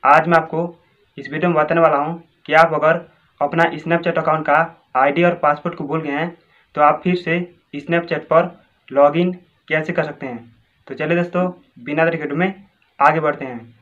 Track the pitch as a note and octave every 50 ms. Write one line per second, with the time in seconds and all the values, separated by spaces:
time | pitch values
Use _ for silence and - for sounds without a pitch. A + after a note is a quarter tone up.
0 | - C3 D3 D#3+ D#3 E3+ E3+ E3 D#3+ - - D#3+ F3 E3+ E3+ _ _ _ _ _
1 | _ _ _ - C3+ C3 C#3+ D#3 E3+ F3 E3+ D3+ D3+ D3+ E3 E3+ E3 D#3 D3+ C#3+
2 | D3 D#3 E3+ E3+ - _ _ _ _ - D3+ D#3+ E3 D#3+ D#3 D3 D3 D#3 E3 E3+
3 | E3 - _ _ _ _ _ _ D3 C#3+ - E3 E3 - - D3+ - D#3+ E3+ E3
4 | E3+ F3 - E3 D#3+ D#3+ D#3 D#3+ D#3 D3+ C#3+ D#3 E3 E3 - _ _ _ _ B2+
5 | C3+ C#3+ C#3+ E3 F3 F3 F3 F3 - D3 D3 D3+ - F3 E3 - D3 C#3 D#3 D#3+
6 | D#3 D3 C#3 D3 E3 F3 F3 _ _ _ _ _ _ _ _ D3+ D3 D3 D#3 D3+
7 | - F3+ F3+ F3 - E3 E3 F3+ F3+ - - _ _ _ - C#3+ C#3 - E3+ E3+
8 | E3 - E3 D3 - - D#3+ E3 F3 F3 - _ _ _ _ _ _ - B2+ C#3
9 | C#3+ D3 C#3+ E3 F3+ F3+ F3+ - _ _ _ _ _ _ D#3 D#3 D#3 F3 E3+ -
10 | D#3 D#3 C#3+ - C#3+ C3 A#2+ A2+ A#2 - _ _ _ _ _ _ _ - C3+ -
11 | D3+ D#3 E3+ F3 F3 F3 - F3+ F3+ F3+ F3+ - _ _ _ B2+ A#2+ C3 D3 D#3+
12 | E3 E3 E3+ D#3+ D3+ C#3 C#3+ D#3 F3+ G3 G3 - - _ _ _ _ _ _ -
13 | C#3 D3 D#3 E3 D3+ D3+ C#3+ B2+ C#3 C3 B2 A#2 A2+ A#2 - _